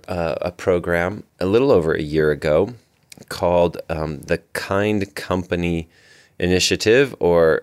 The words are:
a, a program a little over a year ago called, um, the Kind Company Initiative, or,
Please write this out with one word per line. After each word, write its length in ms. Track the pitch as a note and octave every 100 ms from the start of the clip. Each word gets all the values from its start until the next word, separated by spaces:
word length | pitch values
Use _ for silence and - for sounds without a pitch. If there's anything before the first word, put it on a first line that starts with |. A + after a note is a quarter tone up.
| -
a, 300 | F2+ E2 -
a 80 | F2+
program 720 | - - F2+ E2+ E2+ F2 G#2 - -
a 80 | F#2+
little 240 | A2 C#3
over 220 | G2 D#2
a 80 | -
year 280 | D2+ D2+ D2+
ago 460 | C#2+ D2+ D2+ G#2 A#2 _ _ _ - -
called, 480 | - F2+ F2 F2 - -
um, 300 | D#2+ D#2 C#2+
the 160 | D#2+ E2+ _
Kind 600 | - - G2 G#2 G#2+ F#2+ -
Company 720 | - F#2 F2 F2 F2 E2 D#2+ _ _ - _ -
Initiative, 800 | F2+ F#2 - F#2+ G#2+ B2 C3+ -
or, 420 | F2 E2+ D#2+ D2+